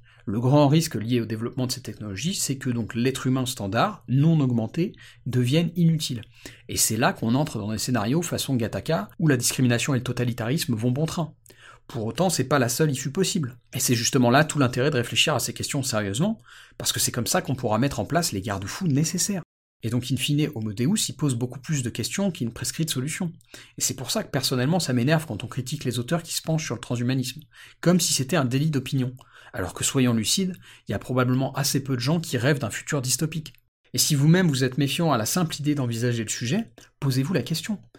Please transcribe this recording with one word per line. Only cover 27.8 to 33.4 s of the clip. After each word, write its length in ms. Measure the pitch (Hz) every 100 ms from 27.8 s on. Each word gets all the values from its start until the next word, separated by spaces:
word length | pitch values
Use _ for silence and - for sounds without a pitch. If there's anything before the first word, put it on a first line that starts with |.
comme 200 | 170 180
si 120 | -
c'était 220 | - - 180
un 100 | 127
délit 240 | 135 160
d'opinion, 440 | 143 135 135 127 127 - - -
alors 220 | - 90
que, 100 | -
soyons 300 | - 139 123
lucides, 420 | 113 104 - 185 175 - - -
il 40 |
y 20 |
a 40 | 101
probablement 540 | - 127 127 127 135
assez 320 | - 143 139
peu 100 | 135
de 60 | 127
gens 200 | 123 170
qui 180 | 170 123
rêvent 200 | 127 139
d'un 120 | 110
futur 320 | - - 151
dystopique. 500 | 127 - 160 160